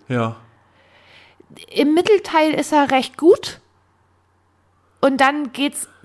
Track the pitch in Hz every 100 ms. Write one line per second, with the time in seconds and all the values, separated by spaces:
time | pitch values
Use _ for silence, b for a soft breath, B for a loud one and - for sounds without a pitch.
0 | - 123 113 113 - _ _ b b b
1 | b b b b _ - - - 294 311
2 | 359 392 - 320 311 285 285 302 277 262
3 | - - 320 494 - - _ _ _ _
4 | _ _ _ _ _ _ _ _ _ -
5 | 277 269 269 294 269 - 285 - - _